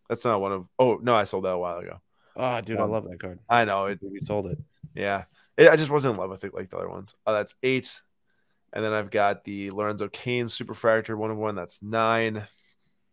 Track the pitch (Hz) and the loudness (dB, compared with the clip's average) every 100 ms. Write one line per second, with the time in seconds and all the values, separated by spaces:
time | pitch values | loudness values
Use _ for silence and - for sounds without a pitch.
0 | - 113 123 104 98 98 87 - 127 101 | -8 -2 0 2 0 -2 -4 2 4 4
1 | 120 113 98 95 92 90 87 87 90 87 | 4 4 2 0 -2 -2 -4 -6 -10 -14
2 | _ _ _ - 127 120 110 110 107 110 | _ _ _ -6 -4 -4 -4 -2 0 -2
3 | 95 87 92 90 - 120 107 98 98 98 | -6 -12 -14 -10 2 4 4 2 -2 -4
4 | 98 101 - 104 92 80 - _ - - | -10 -10 -6 -4 -4 -8 -10 _ -16 -6
5 | 101 98 - _ _ - 156 156 143 147 | -2 -4 -6 _ _ 8 10 10 4 2
6 | 135 98 92 95 101 - 95 90 90 92 | 2 0 -4 -8 -10 -10 -10 -8 -8 -10
7 | 98 - 110 107 104 - 131 131 - - | -14 -8 -2 -2 -2 -4 -2 0 -4 -12
8 | _ _ _ _ _ _ _ - 107 107 | _ _ _ _ _ _ _ -6 -2 -2
9 | 104 107 101 98 - 101 98 98 104 104 | -2 2 2 0 -6 -8 -6 -4 -4 -4
10 | 101 - 127 123 117 - 113 107 117 110 | -6 -6 -4 -2 -2 -4 -8 -2 2 2
11 | 110 107 107 110 107 98 85 - 104 113 | 2 -4 -4 -4 -4 -6 -8 -12 -4 0
12 | 113 113 113 107 104 _ _ _ _ _ | 2 2 0 -4 -10 _ _ _ _ _
13 | _ | _